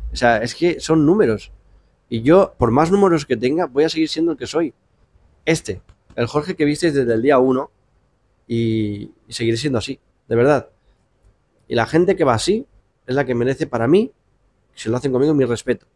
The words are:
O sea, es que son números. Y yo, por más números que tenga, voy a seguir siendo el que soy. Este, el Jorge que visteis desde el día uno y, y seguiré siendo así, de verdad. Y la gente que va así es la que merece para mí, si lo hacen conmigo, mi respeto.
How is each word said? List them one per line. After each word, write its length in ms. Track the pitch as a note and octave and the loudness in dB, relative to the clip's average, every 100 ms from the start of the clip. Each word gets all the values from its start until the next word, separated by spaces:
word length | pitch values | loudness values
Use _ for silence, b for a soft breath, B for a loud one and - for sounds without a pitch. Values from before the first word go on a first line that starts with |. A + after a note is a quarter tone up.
| - | -10
O 40 | - | 0
sea, 220 | A#2+ A2 | 2 2
es 160 | A#2 | -2
que 260 | - F3 - | -2 -2 -2
son 260 | - D#3+ D3 | 0 2 4
números. 460 | G#3 C#3+ G#2+ - - _ _ _ _ _ | 4 2 0 -6 -20 _ _ _ _ _
Y 140 | A#2 | -4
yo, 320 | A#2+ F3+ G3 - | 4 4 4 0
por 120 | A#2 | 0
más 200 | B2 E3 | 2 2
números 360 | G3 G3 E3 C#3+ | 2 4 2 -2
que 100 | A#2 | -2
tenga, 300 | B2 D#3 E3 | -2 -2 -2
voy 180 | B2+ | 0
a 40 | D#3 | -2
seguir 200 | D#3+ D#3 | 0 -4
siendo 240 | D#3 E3+ | -2 -4
el 60 | D3 | -4
que 80 | - | -4
soy. 280 | F#3 D#3 - _ _ _ _ _ _ | -4 -4 -8 _ _ _ _ _ _
Este, 380 | - D#3+ - F#2 - _ _ - | -2 -2 -4 -12 -14 _ _ -6
el 100 | A#2+ | -2
Jorge 300 | D3+ D#3 F#3 | -2 -4 -2
que 80 | |
visteis 300 | D3 D3 E3+ | -2 0 0
desde 200 | C#3 A#2+ | 0 0
el 80 | A2+ | 0
día 160 | C3 C3+ | 2 4
uno 320 | C3 B2+ D3+ _ _ _ _ _ _ _ _ | 4 0 -4 _ _ _ _ _ _ _ _
y, 640 | A#2 A2+ A2 G#2 G#2 A2 _ _ | -4 -2 -2 -4 -6 -12 _ _
y 40 | |
seguiré 240 | - A#2 A2+ | -6 -2 -2
siendo 220 | C#3+ A#2+ | -2 -4
así, 220 | A#2 C3 _ _ _ | -6 -12 _ _ _
de 100 | A2+ | 2
verdad. 340 | C3 C#3 - _ _ _ _ _ _ _ _ _ _ | 2 2 -2 _ _ _ _ _ _ _ _ _ _
Y 60 | |
la 120 | A#2 A2 | -4 0
gente 300 | D#3+ F3+ F3+ | 0 0 0
que 80 | |
va 100 | D3 | 0
así 320 | A2+ - G#3+ C#4 _ _ _ - | 0 0 -4 -4 _ _ _ -6
es 80 | |
la 100 | C3 | -4
que 100 | C3 | -2
merece 320 | A#2+ B2 C3 D#3 | -2 -2 -4 -4
para 200 | A#2+ A#2 | -2 2
mí, 240 | F#3 A#3 - _ _ _ _ _ | 2 0 -8 _ _ _ _ _
si 140 | - A2 | -12 -6
lo 80 | B2 | -4
hacen 160 | C#3 | -2
conmigo, 220 | B2+ C#3+ | 0 2
mi 100 | D3+ | 2
respeto. 420 | B2 A#2 - A2+ _ | 0 -2 -4 -6 _